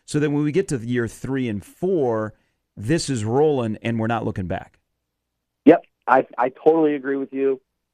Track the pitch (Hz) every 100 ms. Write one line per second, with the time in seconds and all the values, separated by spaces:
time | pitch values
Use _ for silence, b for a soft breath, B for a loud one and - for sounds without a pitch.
0 | - 151 147 147 151 156 190 131 117 123
1 | 113 - 120 135 123 104 - - 185 175
2 | 127 110 107 - _ _ _ - 107 160
3 | - 123 107 131 156 135 113 104 117 117
4 | 113 113 113 104 90 95 - _ _ _
5 | _ _ _ _ _ _ - - - _
6 | - 131 - - 127 - 156 165 151 147
7 | 131 139 131 135 135 131 _ _ _